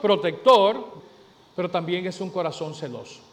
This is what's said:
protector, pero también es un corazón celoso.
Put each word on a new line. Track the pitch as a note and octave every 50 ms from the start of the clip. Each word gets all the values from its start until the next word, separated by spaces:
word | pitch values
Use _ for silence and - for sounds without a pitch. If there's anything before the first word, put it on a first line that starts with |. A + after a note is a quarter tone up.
protector, | - G3+ G3+ - - E3+ D#3 - - C4 B3+ G#3+ G3 G3+ A#3 C4 - - - - - - - - - - _ _ _ _ _
pero | - F3 E3+
también | F3+ F3 E3 D#3+ F3 F3+ F#3
es | F#3 F3+ -
un | G3 F#3
corazón | - F#3 E3+ D#3+ - - D#3+ D#3 D3
celoso. | - D#3+ C3+ A#2+ A2 - - - - - _